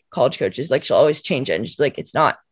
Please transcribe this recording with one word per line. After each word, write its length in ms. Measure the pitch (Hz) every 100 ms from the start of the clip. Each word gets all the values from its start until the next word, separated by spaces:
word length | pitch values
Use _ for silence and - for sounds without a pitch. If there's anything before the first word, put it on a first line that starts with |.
| _
college 260 | - 127 -
coaches, 320 | 98 107 160
like, 140 | 131
she'll 140 | - 107
always 260 | 151 156
change 260 | - 147 131
it 40 |
and 120 | 82 -
just 140 | -
be 60 | 143
like, 120 | -
"It's 160 | -
not 240 | - 151 - _